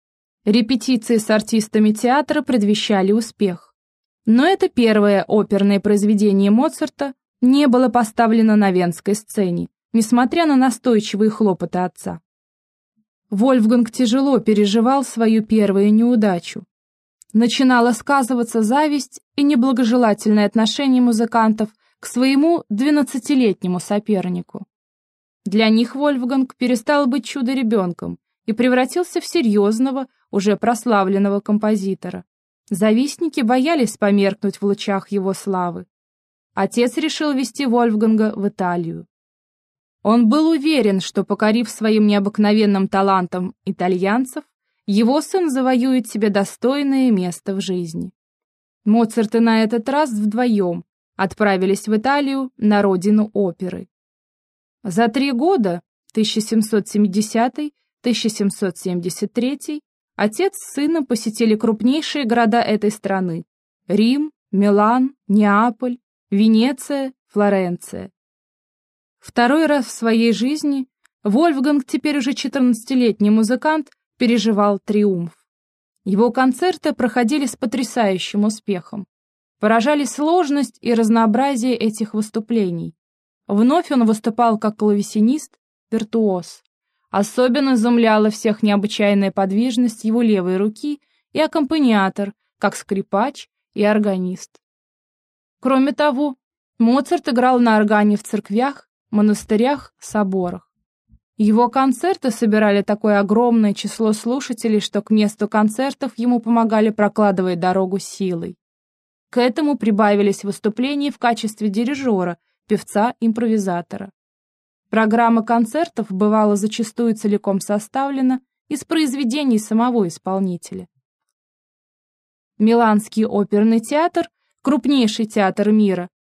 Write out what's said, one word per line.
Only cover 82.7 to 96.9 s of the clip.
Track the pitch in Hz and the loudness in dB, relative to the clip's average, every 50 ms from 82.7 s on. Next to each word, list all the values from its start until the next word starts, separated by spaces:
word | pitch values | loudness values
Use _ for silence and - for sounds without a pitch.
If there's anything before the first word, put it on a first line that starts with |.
| 170 165 165 165 - _ _ _ _ _ _ _ _ _ _ - | -4 -6 -8 -10 -14 _ _ _ _ _ _ _ _ _ _ -2
Вновь | 202 202 226 254 302 359 349 - | 0 2 4 4 4 2 0 0
он | 294 247 233 | 0 2 2
выступал | 220 220 214 - 240 214 - 240 233 220 214 | 2 0 0 -2 -4 -2 0 2 2 2 0
как | - 214 214 - | -2 -4 -2 0
клавесинист, | 214 214 202 202 202 - - 214 214 233 277 302 - - _ _ _ _ _ _ _ _ | 0 0 0 0 -2 -2 -2 0 2 2 0 -2 -6 -12 _ _ _ _ _ _ _ _
виртуоз. | 220 220 220 214 - 226 220 202 185 180 170 - - - _ _ _ _ _ _ _ _ _ _ | -6 -6 -4 -4 -2 0 0 0 0 -2 -6 -10 -16 -20 _ _ _ _ _ _ _ _ _ _
Особенно | - 196 202 208 - 247 247 254 233 294 269 269 262 | -2 -2 -2 -2 0 0 0 0 2 0 0 2 2
изумляла | 226 214 240 240 233 226 226 214 214 208 214 | 2 2 2 2 4 4 4 4 4 2 2
всех | 214 - - 220 208 - | 0 -2 -2 -2 -2 0
необычайная | 220 208 202 202 196 208 - - 214 202 202 202 196 196 | 0 0 2 0 0 -2 -2 0 0 2 2 2 0 0
подвижность | - 202 196 190 196 214 240 262 220 240 247 240 233 - - | 0 -2 -2 0 0 0 0 0 0 0 0 0 -2 -4 -4
его | 220 220 240 | -2 0 2
левой | 240 220 214 190 175 180 185 185 | 2 2 2 2 0 0 0 0
руки | 202 214 214 - - 294 294 - _ _ _ _ _ _ - | -2 -2 -4 -4 -6 -6 -6 -8 _ _ _ _ _ _ -4
и | 285 | -2
аккомпаниатор, | 311 302 - 330 285 262 320 311 285 240 220 202 190 190 - - 202 196 - _ _ _ _ _ | -2 0 0 -2 -2 -2 0 0 2 2 4 2 2 0 -2 -4 -6 -8 -10 _ _ _ _ _
как | - 202 - | -4 -4 -4
скрипач | - - - 202 196 196 - - 196 233 285 285 - - - _ _ _ _ _ | -6 -8 -6 -6 -6 -4 -4 -2 -2 -2 -4 -6 -10 -18 -20 _ _ _ _ _
и | 214 208 | 0 0
органист. | 208 214 220 208 208 190 185 185 180 180 175 - - _ _ _ _ _ _ _ _ _ _ _ _ _ _ _ _ _ _ _ _ _ _ | 2 2 2 0 0 -2 -2 -4 -6 -6 -8 -12 -18 _ _ _ _ _ _ _ _ _ _ _ _ _ _ _ _ _ _ _ _ _ _
Кроме | - 262 269 262 269 285 - | -2 0 2 2 2 0 0
того, | - 294 302 254 262 294 285 254 - _ _ _ _ _ _ _ - | 0 0 0 0 0 -2 -4 -6 -8 _ _ _ _ _ _ _ 0
Моцарт | 226 233 | 2 2